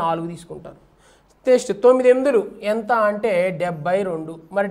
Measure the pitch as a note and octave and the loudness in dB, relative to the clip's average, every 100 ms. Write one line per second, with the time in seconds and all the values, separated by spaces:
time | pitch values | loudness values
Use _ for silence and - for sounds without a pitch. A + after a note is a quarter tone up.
0 | E3 E3 E3 E3+ - D#3 C#3+ C#3+ _ _ | -2 -2 -6 -12 -16 -18 -18 -20 _ _
1 | _ _ _ _ - B3 B3 G3+ B3 B3+ | _ _ _ _ 2 2 2 2 4 6
2 | B3 B3+ C4+ A#3 - - G3+ A3 G#3+ A#3+ | 6 4 2 0 -2 -6 -4 -4 -2 0
3 | G#3 G#3 A3+ F3+ F#3 D#3+ F3 E3 D3+ F#3+ | 0 0 -2 0 -2 -2 -6 -4 -2 -2
4 | F#3+ D#3+ D#3+ E3 - G3 G3+ | -2 -6 -10 -14 -6 -4 0